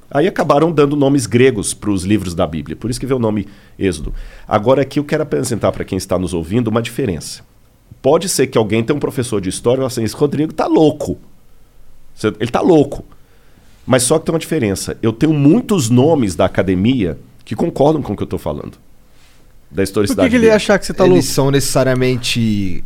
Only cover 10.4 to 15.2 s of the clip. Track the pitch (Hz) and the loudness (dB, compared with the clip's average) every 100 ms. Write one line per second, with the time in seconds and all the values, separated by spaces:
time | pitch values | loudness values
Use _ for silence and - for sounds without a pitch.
10.4 | 156 - 254 311 156 147 - - - - | -4 -2 0 4 4 2 -6 -6 -10 -20
11.4 | - - - - - - - - 110 104 | -20 -20 -20 -20 -20 -20 -20 -4 -4 -2
12.4 | 120 190 - 160 135 - - - - - | -4 -2 4 4 4 -2 -14 -20 -20 -20
13.4 | - - - - - 127 127 160 160 165 | -20 -20 -20 -14 0 0 2 0 0 -4
14.4 | - 160 110 92 - - 113 110 | -2 -2 -2 -2 -6 -4 -4 0